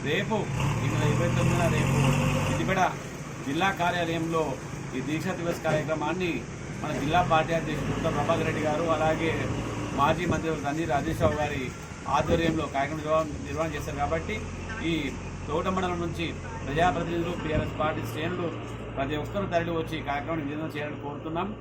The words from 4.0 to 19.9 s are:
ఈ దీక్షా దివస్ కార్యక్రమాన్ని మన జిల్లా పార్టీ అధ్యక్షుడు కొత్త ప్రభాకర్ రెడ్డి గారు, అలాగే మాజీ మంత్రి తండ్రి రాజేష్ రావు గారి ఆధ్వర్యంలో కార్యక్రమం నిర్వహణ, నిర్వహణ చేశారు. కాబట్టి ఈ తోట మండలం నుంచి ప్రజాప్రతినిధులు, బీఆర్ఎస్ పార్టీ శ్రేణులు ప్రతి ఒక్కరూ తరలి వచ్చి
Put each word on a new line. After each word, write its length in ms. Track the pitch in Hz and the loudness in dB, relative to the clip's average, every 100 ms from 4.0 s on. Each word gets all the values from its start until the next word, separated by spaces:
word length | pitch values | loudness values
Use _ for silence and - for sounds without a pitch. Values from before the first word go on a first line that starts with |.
| 165 165 165 165 147 127 - - - 131 | 0 0 0 2 0 -2 -6 -8 -6 -4
ఈ 40 | |
దీక్షా 320 | 135 156 185 | -2 -2 -2
దివస్ 320 | 165 170 165 | -2 -2 0
కార్యక్రమాన్ని 640 | 160 156 143 156 151 180 180 127 - - - - | 2 2 0 0 0 0 0 -2 -6 -10 -8 -6
మన 100 | - 143 | -4 -2
జిల్లా 220 | 147 170 - | 2 4 6
పార్టీ 220 | 160 160 | 4 4
అధ్యక్షుడు 400 | 165 151 147 147 | 0 0 -2 -2
కొత్త 240 | - 160 151 | 0 0 0
ప్రభాకర్ 300 | 147 165 160 | 2 2 2
రెడ్డి 160 | 156 | 0
గారు, 220 | 151 151 | 0 0
అలాగే 480 | 165 156 156 160 160 147 - - - - - 131 | 2 2 2 2 0 0 -2 -2 -4 -4 -4 2
మాజీ 280 | 143 160 170 | 4 4 2
మంత్రి 280 | 156 160 156 | 0 0 -2
తండ్రి 200 | 139 151 | -2 -2
రాజేష్ 360 | 165 147 165 160 | 2 2 2 2
రావు 120 | 160 | 2
గారి 300 | 151 147 139 127 - - - - | 2 0 -2 -4 -8 -10 -10 0
ఆధ్వర్యంలో 580 | 139 156 170 165 156 143 | 2 4 4 4 2 0
కార్యక్రమం 360 | 135 143 156 | 0 0 -2
నిర్వహణ, 260 | 151 160 156 143 143 | 2 2 2 -6 -6
నిర్వహణ 240 | 143 160 | -2 -2
చేశారు. 220 | 147 156 143 | -2 -6 -2
కాబట్టి 400 | 143 160 160 214 - - - - | 0 0 -2 -6 -6 -8 -8 -4
ఈ 100 | 160 160 139 - - - - | 0 0 -2 -4 -8 -8 -2
తోట 180 | 151 190 | 0 0
మండలం 340 | 190 180 175 | 0 0 0
నుంచి 260 | 170 156 160 123 - - 135 | -2 -2 -4 -4 -8 -8 -2
ప్రజాప్రతినిధులు, 680 | 143 175 160 165 170 165 165 151 | 4 4 4 0 0 -2 -2 0
బీఆర్ఎస్ 340 | 151 151 - | 0 0 0
పార్టీ 220 | 156 156 - | -2 -2 -4
శ్రేణులు 360 | 156 165 180 170 - - - - - | -4 -4 -2 -4 -4 -8 -10 -8 -4
ప్రతి 200 | 135 151 | -2 -2
ఒక్కరూ 300 | 143 202 190 | -2 -4 0
తరలి 240 | 170 170 | 2 2
వచ్చి 280 | 165 160 | -2 -2